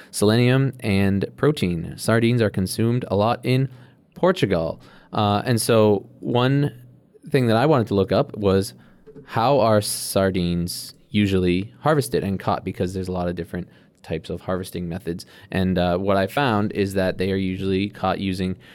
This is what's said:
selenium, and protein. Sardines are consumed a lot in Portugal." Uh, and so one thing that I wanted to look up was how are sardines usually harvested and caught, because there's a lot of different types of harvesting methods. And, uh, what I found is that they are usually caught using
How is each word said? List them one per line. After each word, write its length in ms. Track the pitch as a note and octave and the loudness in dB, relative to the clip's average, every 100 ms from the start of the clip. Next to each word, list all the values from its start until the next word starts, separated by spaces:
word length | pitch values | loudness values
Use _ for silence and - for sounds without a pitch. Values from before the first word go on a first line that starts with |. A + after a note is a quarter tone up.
| - | -14
selenium, 640 | - G#2 A2+ B2 C3 C3+ - | 0 2 4 4 2 0 -2
and 440 | A2+ G2 G2 G2 - - | -2 0 2 0 -4 -2
protein. 600 | C#3 D3+ F#2 E2+ E2+ - | -2 0 -2 -2 -8 -6
Sardines 440 | - A2+ A#2 A#2+ | 0 2 2 2
are 80 | G#2 | 0
consumed 540 | G2 F#2 - A2+ B2 - | 0 -2 0 0 0 0
a 60 | G2 | 0
lot 280 | A2 A#2 | 0 0
in 240 | B2 B2+ C3+ - - _ _ | 0 0 0 -6 -20 _ _
Portugal." 640 | - F3+ F#3 G#2 F2 E2 - - - _ | -2 0 2 0 0 -2 -6 -14 -20 _
Uh, 300 | A2 G#2 G2+ - | 0 2 2 0
and 140 | A2+ | 0
so 480 | - A2+ G#2+ G2+ - - | 2 4 6 4 -2 -10
one 520 | - A#2+ B2+ C#3 C#3+ - - - _ _ G3+ | -4 0 2 2 0 -6 -18 -20 _ _ -4
thing 160 | C#3 A#2+ | 0 2
that 100 | A2 | 4
I 80 | D3 | 4
wanted 220 | C#3 G2+ | 2 2
to 80 | G2 | 0
look 160 | F#2+ | 2
up 260 | G2 D3 G#2 | 2 0 -2
was 380 | G2 G2 F#2+ - - - - - - | 2 2 0 -8 -20 -20 -20 -20 -8
how 340 | A#2+ A#2+ C#3+ | -2 2 4
are 220 | A2+ G#2+ | 4 4
sardines 1120 | G#2 - - G2 F#2+ F#2+ F2 F2 E2+ - - - _ | 2 -6 -4 0 2 2 0 -2 -4 -8 -14 -20 _
usually 640 | G#2+ G2+ F#2+ F2+ F2+ G#2 - | 0 2 2 2 0 -2 -4
harvested 440 | D3 D3+ B2 D#2 | 0 0 0 -2
and 160 | G2 F#2+ | -2 -4
caught, 240 | - F#2+ | -2 -4
because 300 | F#2+ - F#2 | -4 -6 -6
there's 140 | F#2+ F2+ | -4 -6
a 40 | |
lot 160 | F2+ F2 | -4 -4
of 80 | F2 | -6
different 320 | E2 F2+ F2 - _ _ | -8 -10 -12 -16 _ _
types 260 | - E2 - | -10 -10 -8
of 120 | F2 | -10
harvesting 460 | - F#2 F#2 F2+ F2 | -6 -6 -6 -10 -8
methods. 380 | F2+ - F2+ - - - | -8 -8 -10 -12 -20 -8
And, 260 | F#2+ F#2 F2+ | -2 0 2
uh, 200 | F2 F2+ | 2 0
what 180 | G2 G2 | 0 0
I 100 | G2 | 0
found 440 | C#3+ C#3 G#2+ G#2 | 0 0 0 0
is 200 | - G2 | -2 -2
that 240 | F#2+ F#2 F#2 | 0 -2 0
they 140 | F#2+ | -2
are 40 | G2 | 0
usually 540 | F#2+ F#2 F#2+ F#2+ G2+ | -2 -2 -2 0 -2
caught 300 | - F#2+ F2+ | -4 -4 -2
using 380 | G2 F#2 F#2 F#2 - | -2 -2 -4 -6 -12